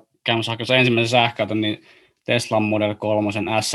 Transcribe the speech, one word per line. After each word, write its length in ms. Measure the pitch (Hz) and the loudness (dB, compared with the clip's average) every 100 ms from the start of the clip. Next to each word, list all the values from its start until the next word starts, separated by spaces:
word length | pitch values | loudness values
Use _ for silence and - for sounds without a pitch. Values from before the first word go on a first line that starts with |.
| _ _ - | _ _ -4
käymässä 260 | 117 110 | -2 -2
hakemassa 240 | 110 113 127 | -6 0 2
ensimmäisen 340 | 120 117 117 | 4 2 2
sähköauton, 520 | 123 117 - 101 107 | 2 2 0 -2 -2
niin 220 | 107 104 - - _ _ - | -2 -4 -10 -20 _ _ -4
Teslan 380 | 120 - 113 | -2 0 0
Model 320 | 107 107 104 104 | 2 0 0 -2
kolmosen 500 | 107 107 104 104 101 110 | -2 0 0 -2 -2 -2
S 120 | 107 | -2